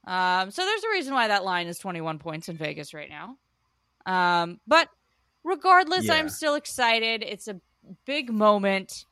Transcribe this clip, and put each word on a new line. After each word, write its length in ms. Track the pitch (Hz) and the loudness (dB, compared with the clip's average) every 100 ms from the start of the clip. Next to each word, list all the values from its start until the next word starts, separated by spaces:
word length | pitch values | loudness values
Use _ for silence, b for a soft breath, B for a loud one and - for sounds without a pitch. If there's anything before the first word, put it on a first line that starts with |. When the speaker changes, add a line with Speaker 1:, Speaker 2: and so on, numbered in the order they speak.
| - | -4
Speaker 1:
Um, 440 | 185 185 185 190 | 0 2 2 0
so 120 | 202 | -2
there's 200 | 370 427 | -2 -2
a 60 | 440 | 0
reason 220 | 403 269 | -2 -2
why 140 | 269 220 | 0 2
that 160 | 202 | 2
line 240 | 190 180 170 | 2 -2 -4
is 120 | 175 | -8
twenty-one 400 | 196 170 160 156 | -8 -6 -6 -8
points 280 | 165 156 170 | -8 -10 -10
in 80 | 165 | -8
Vegas 360 | 156 151 147 | -6 -8 -12
right 160 | 156 147 | -14 -16
now. 280 | 151 175 269 _ _ _ _ _ _ - | -16 -16 -18 _ _ _ _ _ _ -2
Um, 540 | 185 175 175 170 175 - | 0 2 2 0 -6 2
but 200 | 311 320 _ _ _ _ _ | 2 2 _ _ _ _ _
regardless, 640 | 311 349 381 359 339 370 359 | -6 -2 6 6 6 0 2
Speaker 2:
Yeah. 80 | |
Speaker 1:
I'm 160 | 311 311 | 0 0
still 260 | - 311 294 | -2 -2 -2
excited. 680 | - - 240 226 226 226 | -4 -2 2 2 0 -2
It's 240 | 220 202 - | -6 -10 -10
a 120 | 190 _ _ - 180 - | -12 _ _ -20 -18 -6
big 260 | 285 247 | -6 -2
moment. 760 | 214 214 208 196 196 190 - - | 4 4 6 2 0 -4 -16 -18